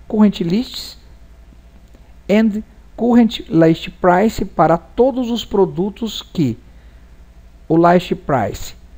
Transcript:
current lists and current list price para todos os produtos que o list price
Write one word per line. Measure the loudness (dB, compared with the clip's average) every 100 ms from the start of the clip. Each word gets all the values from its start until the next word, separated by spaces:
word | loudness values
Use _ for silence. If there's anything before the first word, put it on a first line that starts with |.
| -6
current | 2 2 2
lists | -4 -4 -4 -10 -16 -18 -20 -20 -20 -20 -20 -20 -20 -20 -20 -20 -20 -14 -2
and | 2 2 -2 -10 -20 -20 -6
current | 2 4 2 0 -2
list | 2 4 2 -4 -4
price | 0 2 2 -2 -6
para | 0 2 0
todos | -2 -2 0 0 -4
os | -6
produtos | -4 0 0 -2 -6 -6 -10 -10
que | -10 -4 -2 -4 -12 -20 -20 -20 -20 -20 -20 -20 -20 -14 -2
o | 2
list | 4 4 0 -8
price | -4 -2 -2 -6 -12 -14 -20